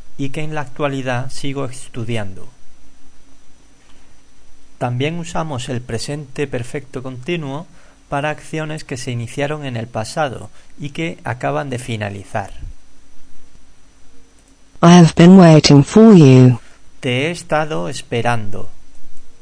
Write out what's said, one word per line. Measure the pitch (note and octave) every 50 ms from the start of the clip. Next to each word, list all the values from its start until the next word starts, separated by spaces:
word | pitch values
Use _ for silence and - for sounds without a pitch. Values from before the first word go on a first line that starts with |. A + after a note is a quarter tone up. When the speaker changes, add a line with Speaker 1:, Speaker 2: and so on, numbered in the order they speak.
| - - - -
Speaker 1:
y | C#3 C3+
que | - D#3+ D3+
en | D3+ D#3
la | D3+
actualidad | C#3 - - - D3 C#3 C#3 C3 B2+ C3 B2 B2 B2+ B2+
sigo | - - - C#3 C3+ C#3 C3+
estudiando. | B2 B2 - - - - B2+ A2+ G#2+ A#2+ A2 G#2 G2 F#2 F2 - - - - - - - - - - - - - - - - - - - - - - - - _ - - _ _ - - - - - - - - - - - - - - - - - -
También | - C3+ B2 B2 B2 C#3 D#3 E3+
usamos | E3+ E3 - - F3 D#3+ D#3 C#3+ B2 B2 D3
el | B2+ A#2
presente | B2 - A#2 - - - D3 D#3 D3 - - D#3 C#3+
perfecto | C3 C3+ A#2+ A#2+ - - D3 C#3+ - - C3
continuo | B2+ C3 C3 B2 B2 F3 F3 E3 D3 C3+ C3+ D3+ F3 - - - - - _ _ _
para | - D3+ C#3+ D3 D3+
acciones | D3 D3 - - D#3 D#3 D#3 D3+ D#3 D#3 -
que | - C#3
se | B2 - C3+
iniciaron | B2 A#2+ A#2 A2+ - C#3+ C#3 C#3+ D#3 D3+ C#3+
en | C3+ A#2+
el | A2+ A2+
pasado | - - A2 A2+ - - E3 D3+ C3 A2 - G#2 - - - - - - -
y | D3 C#3
que | - D#3+ D#3+ E3+ F#3 - -
acaban | A#2+ A#2 B2+ C#3 C#3 C#3+ D3+ D3 C#3
de | B2 A#2+
finalizar. | - - A2+ G#2 G#2 G2+ G2+ G2+ F#2+ - - G#2+ G2 - - - - - - - - - - - - - - - - - - - - - - - - - - - - - _ - - - - - - _ _ _ _ _ _ _ _ _ - - E3+
Speaker 2:
I | E3+ F3
have | F3+ E3 D#3 -
been | - E3+ F3+ F#3+ F#3
waiting | F3 E3 D#3 D3+ - - C#3+ C#3 C#3
for | - - G#3+ A3+ A3+ G#3
you. | E3+ D3 C3 C3 B2+ B2+ B2+ B2 - - - - - - - - -
Speaker 1:
Te | - B2+ B2 B2+ C#3+
he | E3+
estado | F3 E3+ - - D#3+ D3+ D#3 D3+ D#3+ E3 F3 D#3+
esperando. | C#3 - - - C3 A#2 A2+ A#2 A#2+ A2 G#2+ G#2 G2+ G#2 - - - - - - - - - - - - - - - -